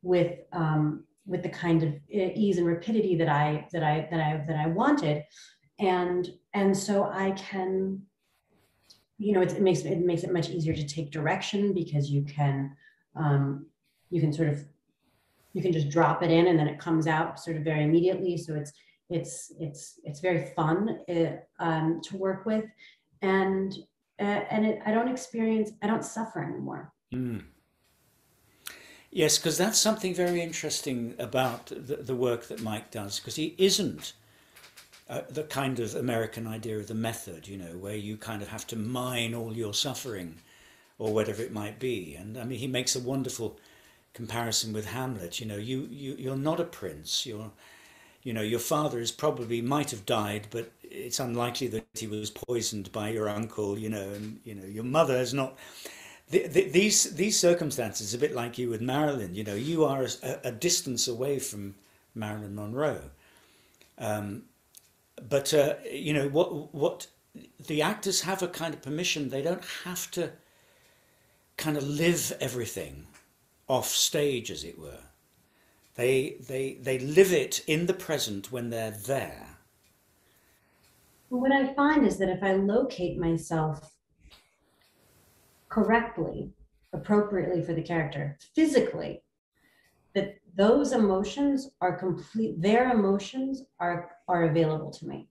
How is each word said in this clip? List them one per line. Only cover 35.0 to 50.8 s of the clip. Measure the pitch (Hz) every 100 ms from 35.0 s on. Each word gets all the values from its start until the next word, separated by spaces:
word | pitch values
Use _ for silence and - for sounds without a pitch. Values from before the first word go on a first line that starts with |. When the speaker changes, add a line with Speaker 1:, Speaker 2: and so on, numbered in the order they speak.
| _
Speaker 2:
uh, | 127 -
the | 147
kind | 151 139 135 123
of | 113 -
American | 123 113 110 113 113
idea | 110 113 110
of | 101
the | 110
method, | 113 98 - 82 80
you | 98
know, | 87 87
where | 98 107
you | 104 107
kind | - 107
of | 101
have | 110 -
to | 113
mine | 107 127 127 123 117
all | 117 113 110
your | 107
suffering | 104 147 123 131 104 87 82 - - - - _ _
or | 110
whatever | 107 107 101
it | -
might | 107 104 107
be. | 127 113 85 71
And, | 101 117
I |
mean, | 117 123
he | 131
makes | 127 127 131
a |
wonderful | 123 139 131 - 110 - - - - _ _
comparison | - 113 113 117 110 113
with | 107 104
Hamlet. | 113 131 113 87 -
You | 113
know, | 101
you, | 110 131 143
you, | 143 135 135
you're | 127 135
not | 143 165
a |
prince. | 170 - 95 73 78 - 131
You're, | 107 110 - - - - - - _
you | 131
know, | 110
your | 107 117
father | - 151 151 123
is | 117
probably, | - 151 143 113 117
might | 120 143 139
have | 110 98
died, | 117 104 107 107
but | 117 117 _